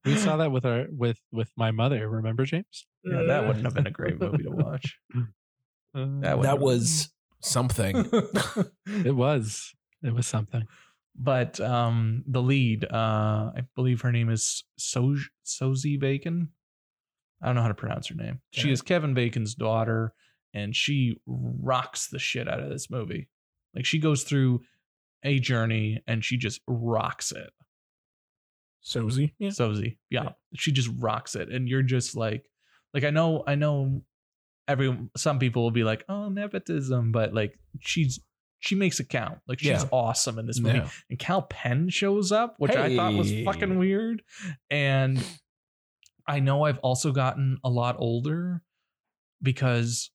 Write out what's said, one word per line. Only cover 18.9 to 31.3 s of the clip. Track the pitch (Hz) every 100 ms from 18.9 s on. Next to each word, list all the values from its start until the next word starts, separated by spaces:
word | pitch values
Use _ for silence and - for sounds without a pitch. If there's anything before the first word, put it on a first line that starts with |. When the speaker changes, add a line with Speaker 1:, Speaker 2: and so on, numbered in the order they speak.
| 175 151
Speaker 2:
Bacon's | 127 120 117 107 117
daughter, | 110 113 113 113 110 _ _ _ _
and | 104 104 -
she | - 143 123 - -
rocks | 127 120 127 127 127 - - -
the | -
shit | - - -
out | 69
of | 69
this | 95 -
movie. | 123 110 - - _ _ _ _
Like, | -
she | 127 160
goes | 156 143
through | - 143 131 123 - _ _ _ _ _
a | 143 139
journey, | 123 120 113 110 107 110 -
and | 113
she | - 123
just | 113 - -
rocks | 120 117 110 - - -
it. | - - _ _ _ _ _ _ _ _ _ _ _ _ _
Speaker 3:
Sosie? | - 123 110 127 151 _
Yeah. | 202
Speaker 2:
Sosie, | 202 117 104 113 - _
yeah. | 123
Speaker 3:
Yeah. | - - _
Speaker 2:
She | - -
just | 135 120 123
rocks | 113 110 -